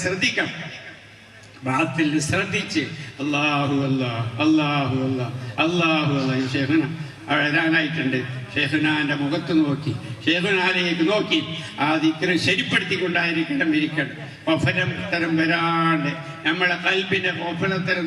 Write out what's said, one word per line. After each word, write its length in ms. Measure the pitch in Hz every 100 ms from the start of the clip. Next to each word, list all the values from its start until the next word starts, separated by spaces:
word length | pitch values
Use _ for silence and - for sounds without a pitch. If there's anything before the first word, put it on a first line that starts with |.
ശ്രദ്ധിക്കണം. 480 | 180 - 247 208 165 - - - - - - - - - - - 127
ബാത്തിൽ 440 | 135 165 160 151 151 147
ശ്രദ്ധിച്ച് 540 | 180 196 208 - - 135 - - -
അല്ലാഹു 540 | 143 143 147 143 143 139 139
അല്ലാ, 240 | 131 127 113 113 120
അല്ലാഹു 520 | 156 156 147 147 135 131 131
അല്ലാ, 200 | 131 120 - - -
അല്ലാഹു 480 | 156 175 165 156 147 139
അല്ലാ. 140 | 131 131
ഈ 40 | 131
ഷെയ്ഖുന 280 | 143 135 160 151 165 143 - -
അവിടെ 160 | 147 147
എഴുതാനായിട്ടുണ്ട്. 760 | 156 160 160 156 156 131 127 123 - -
ഷെയ്ഖുനാന്റെ 600 | 139 147 151 151 151 143 143
മുഖത്ത് 320 | 139 165 - 160
നോക്കി, 300 | 147 135 - 110 - 117
ഷെയ്ഖുനാലേക്ക് 800 | 143 175 196 190 180 185 175 160 165
നോക്കി 260 | 208 - 170 156 160 147 -
ആ 40 | 147 160
ദിക്ർ 260 | 160 160 180 170 -
ശരിപ്പെടുത്തിക്കൊണ്ടായിരിക്കണം 1200 | 185 - 233 190 190 180 175 170 165 165 - 165 151
ഇരിക്കണം. 360 | 151 151 139 - - - -
ഒഫരം 380 | 160 180 180 185 - 175
തരം 200 | 170 165 160
വരാണ്ട് 720 | 160 170 165 165 165 160 143 139 - - -
നമ്മളെ 300 | 175 180 175
കൽബിന്റെ 460 | 175 190 190 190 185 165 170
ഒഫലത്തരം 560 | 170 190 185 190 180